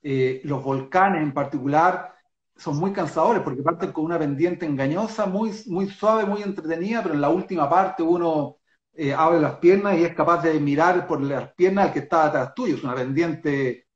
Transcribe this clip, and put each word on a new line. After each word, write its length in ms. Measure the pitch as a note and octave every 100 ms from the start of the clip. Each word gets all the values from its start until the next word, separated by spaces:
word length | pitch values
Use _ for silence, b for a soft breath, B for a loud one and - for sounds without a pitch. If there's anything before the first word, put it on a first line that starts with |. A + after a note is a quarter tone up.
Eh, 380 | D3 C3+ C3 B2+
los 180 | D3 C3+
volcanes 600 | C3+ C3+ C3 F3+ G3 E3+
en 100 | D3+
particular 800 | C#3 C#3 D3 C3+ D3 F3+ - - _ _ _ _ _
son 220 | - D3
muy 140 | F#3+
cansadores 500 | G3 D#3+ D#3+ - G#3
porque 200 | D3 C3
parten 300 | D3 E3 F#3+
con 120 | D#3+
una 140 | D#3+ E3+
pendiente 460 | D3 C#3 E3+ F3 D#3+
engañosa, 600 | C3+ C3+ E3+ G#3+ - G3
muy, 260 | F#3+ A3 F#3+ A#3
muy 220 | F3 F#3+
suave, 360 | - G#3+ A3 G3
muy 160 | G#3
entretenida, 600 | G3+ F3+ D#3+ E3 F#3+ A#3
pero 120 | F#3
en 60 | D3
la 100 | C#3+
última 380 | F3 F#3 F3+ C#3+
parte 340 | F3 F#3+ -
uno, 560 | E3 F3 E3+ D#3 C3+ - _ _ _
eh, 180 | - C#3+
abre 280 | C3+ D#3+ E3+
las 160 | C#3+ -
piernas 420 | E3+ G3 G3+ F3
y 60 |
es 100 | E3+
capaz 280 | - D#3 E3+
de 160 | E3 D#3
mirar 460 | C#3+ C#3+ E3+ F3+ -
por 140 | D3+
las 300 | C#3 C3+ -
piernas 320 | - F#3 G3 F#3
al 40 |
que 80 | D3
está 240 | C3+ E3 D3+
atrás 280 | C#3+ B2
tuyo. 220 | - B3 B2+
Es 80 |
una 100 | C3+
pendiente 960 | B2+ B2+ C3+ E3+ D3 D3+ C#3 C3 A#2 _